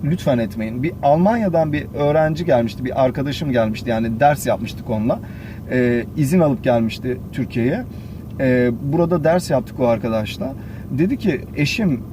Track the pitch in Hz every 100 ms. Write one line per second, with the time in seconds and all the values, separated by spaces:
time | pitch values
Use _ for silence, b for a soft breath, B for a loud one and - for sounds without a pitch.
0 | 143 175 - 123 113 113 110 117 147 -
1 | 143 151 185 233 208 170 156 147 139 -
2 | 143 151 156 160 175 127 117 104 127 120
3 | 131 123 139 131 156 123 110 110 120 113
4 | 113 113 143 147 - 101 110 - - 110
5 | 110 170 B B B B - 127 123 120
6 | 113 - 139 180 156 123 143 120 113 -
7 | 127 123 - - 127 127 117 196 247 B
8 | B B B - 131 127 123 117 139 160
9 | 170 175 156 175 - 143 113 110 123 117
10 | 117 110 107 - 127 135 B B B 127
11 | 180 269 214 151 - - 143 - 208 123
12 | -